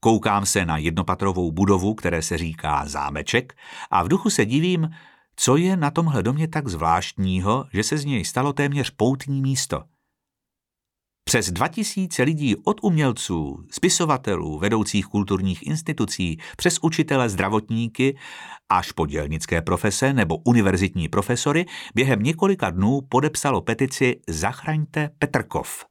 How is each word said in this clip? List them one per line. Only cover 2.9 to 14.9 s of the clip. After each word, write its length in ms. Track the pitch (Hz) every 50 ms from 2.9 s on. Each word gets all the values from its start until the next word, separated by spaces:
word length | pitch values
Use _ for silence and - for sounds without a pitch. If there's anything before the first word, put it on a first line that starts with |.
| 73 - 71 71 71 76 76 - - 117 123 - - _ - - - - - -
a 120 | - 90 87
v 60 | 90
duchu 220 | 151 196 - 226
se 160 | - - 117
divím, 420 | 101 120 143 156 175 180 160 160 160 160 - - - _ _ _ _ _
co 200 | - - - 127
je 200 | 151 175 185 190
na 140 | 185 156 143
tomhle 320 | - 165 170 160 143 120 90
domě 260 | 107 131 147 160 160
tak 200 | 160 156 143 127
zvláštního, 960 | 90 78 80 80 85 85 87 - - - 95 92 92 92 90 101 110 131 139 139 -
že 100 | 92 107
se 160 | - - 156
z 60 | 139
něj 200 | 147 139 113 -
stalo 280 | - - 123 131 147 139
téměř 380 | - 147 139 139 143 127 -
poutní 520 | - _ 107 123 135 131 - 139 139 135 135
místo. 420 | 135 135 131 - - - 69 - _ _ _ _ _ _ _ _ _ _ _ _ _ _ _ _ _ _ _ _ _ _ _ _ _ _ _ _
Přes 260 | - - 123 104 90
dva 180 | 90 85 123 156
tisíce 540 | 160 - 214 - - 196 190 175 - - 127
lidí 340 | 139 160 156 147 131 101
od 200 | - - - 214 - -
umělců, 840 | 208 175 156 151 131 110 - - - 95 82 78 71 69 - - -
spisovatelů, 880 | - - - 98 - - 175 156 147 127 131 - 98 85 78 78 76 76
vedoucích 480 | 85 104 113 110 107 -